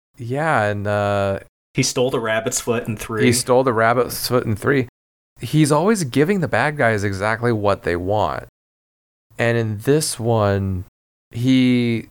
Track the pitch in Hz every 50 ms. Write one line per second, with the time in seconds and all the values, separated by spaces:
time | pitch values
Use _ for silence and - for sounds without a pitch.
0 | _ _ _ - 123 117 127 143 156 165 147 117 107 104 104 104 98 104 104 104
1 | 101 101 101 101 98 98 98 - - - _ _ _ _ - - 143 - - 139
2 | 123 131 135 131 113 110 107 113 113 127 123 - - 127 113 120 120 - 110 -
3 | - - 113 110 123 123 117 - - - 123 127 135 131 113 110 113 113 120 123
4 | 117 - - - - - - 123 - 120 107 101 - 123 139 139 117 - - _
5 | _ _ _ _ _ _ _ - - 113 - 151 156 151 151 147 170 208 233 196
6 | 165 123 - 131 151 165 208 196 160 117 - 107 127 151 151 147 127 113 110 101
7 | 98 104 98 92 101 107 113 110 120 120 117 107 101 101 98 95 - - 85 87
8 | 90 92 104 107 98 78 65 - - - _ _ _ _ _ _ _ _ _ _
9 | _ _ _ _ _ _ _ - 117 117 117 117 113 110 107 101 110 135 143 156
10 | 151 - - - 110 117 117 110 104 101 98 98 98 95 95 90 92 - _ _
11 | _ _ _ _ _ _ - 117 120 131 131 131 127 127 123 123 120 117 117 113
12 | - -